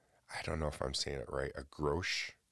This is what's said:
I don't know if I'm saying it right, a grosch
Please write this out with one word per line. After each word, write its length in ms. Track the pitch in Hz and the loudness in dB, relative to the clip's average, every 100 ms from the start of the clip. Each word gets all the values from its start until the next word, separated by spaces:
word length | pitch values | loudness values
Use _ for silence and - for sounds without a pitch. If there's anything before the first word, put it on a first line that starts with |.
| _ _ - | _ _ -10
I 120 | - | -6
don't 180 | - 80 | 0 2
know 80 | 76 | 2
if 120 | - | 2
I'm 140 | 67 | 0
saying 240 | 67 - 69 | 0 -2 -2
it 100 | 58 | -2
right, 240 | 67 71 71 | -2 -2 -4
a 80 | |
grosch 680 | 71 - 71 80 90 - - - _ | -10 0 2 4 2 0 -2 -8 _